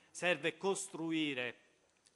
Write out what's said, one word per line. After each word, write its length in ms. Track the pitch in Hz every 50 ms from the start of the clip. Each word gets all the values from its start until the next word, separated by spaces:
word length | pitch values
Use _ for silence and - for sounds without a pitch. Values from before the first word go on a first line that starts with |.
| - _
Serve 480 | - - 170 180 175 139 151 160 151 -
costruire 1120 | 185 196 190 185 - - - 156 165 165 160 160 156 147 139 127 123 120 110 - - _ _ _ _ _ _ _ _ - -